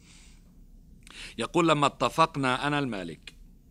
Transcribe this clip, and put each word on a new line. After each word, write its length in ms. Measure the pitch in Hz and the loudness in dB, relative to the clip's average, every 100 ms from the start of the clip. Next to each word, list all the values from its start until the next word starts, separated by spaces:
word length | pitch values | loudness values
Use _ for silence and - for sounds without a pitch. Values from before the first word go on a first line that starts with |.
| - - - - - - - - - - - - - - | -20 -20 -20 -20 -20 -20 -20 -20 -20 -20 -20 -20 -16 -8
يقول: 300 | 117 170 165 | -2 2 4
"لما 180 | 151 139 | 4 2
اتفقنا 800 | - 123 - 160 147 131 127 143 | 2 -2 2 2 2 -2 0 -2
أنا 120 | 147 | -2
المالك"، 560 | 135 104 87 78 - - - - - | -4 -6 -10 -12 -18 -20 -20 -20 -20